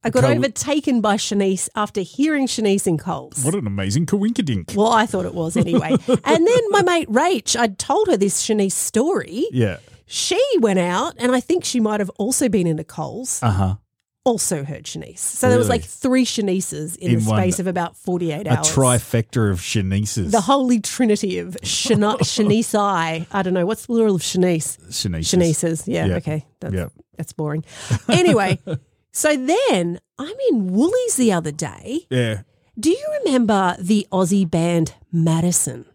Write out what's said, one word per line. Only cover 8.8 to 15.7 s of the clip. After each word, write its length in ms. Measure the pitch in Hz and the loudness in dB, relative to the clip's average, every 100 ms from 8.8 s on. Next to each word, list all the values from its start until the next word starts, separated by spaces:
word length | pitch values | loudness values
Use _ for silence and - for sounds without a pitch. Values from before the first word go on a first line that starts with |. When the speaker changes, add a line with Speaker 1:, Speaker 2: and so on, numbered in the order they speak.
| - 220 294 208 - 190 427 | -2 0 0 -2 -4 -6 -2
Speaker 2:
Yeah. 260 | 127 107 80 - - | 0 0 -2 -14 -20
Speaker 1:
She 340 | _ - - 392 554 403 | _ -6 -2 0 2 4
went 200 | 220 190 | 4 2
out, 340 | 175 180 311 - | 0 0 -4 -2
and 140 | 247 | 0
I 40 | 247 | 0
think 260 | - 349 | 0 -2
she 140 | - 254 | -2 -2
might 200 | 214 208 | 0 0
have 120 | 190 - | -4 -4
also 300 | 208 - 254 | -4 0 0
been 180 | 196 175 | 2 0
in 100 | 156 | -2
a 60 | |
Coles. 560 | 160 - 143 196 254 - | -6 -10 -10 -8 -8 -2
Speaker 2:
Uh-huh. 340 | 117 98 95 101 _ _ _ _ | 0 2 0 -2 _ _ _ _
Speaker 1:
Also 400 | - 226 - 160 | -2 0 -2 -4
heard 220 | 143 - | -6 -10
Shanice. 340 | - 160 - - | -12 -12 -14 -10
So 300 | - - 254 | -8 0 2
there 80 | 247 | 4
was, 80 | |
Speaker 2:
Really? 120 | 208 | 2